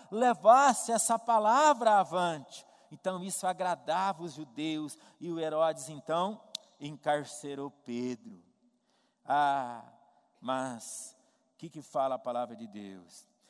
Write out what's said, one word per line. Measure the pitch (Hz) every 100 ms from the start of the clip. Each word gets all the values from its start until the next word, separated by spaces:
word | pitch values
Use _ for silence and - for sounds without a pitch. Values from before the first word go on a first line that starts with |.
| -
levassem | 214 247 175 190 254 277 240 -
essa | 226 - 226
palavra | 226 226 214 254 302 254 226 208
avante. | 156 175 175 156 131 - - _ -
Então | 147 185 185
isso | 190 - 185
agradava | 175 180 160 - 170 196 165
os | 170
judeus | 143 151 113 156 156 147 - - -
e | 170
o | 165
Herodes | 160 151 160 151 139
então | 151 - 165 190 214 - - _ -
encarcerou | 147 151 147 147 135 - 147 139 139
Pedro. | - - 120 123 120 110 92 _ _ _ _ _ _ _ _ -
Ah, | 143 143 139 123 117 - _ _ _ _ _
mas | 113 131 131 117 - - - _ _ _ _
o | _
que | 160
que | 156
fala | 139 147 135 127
a |
palavra | 127 120 117 113
de | 113
Deus? | 104 101 95 85 - - _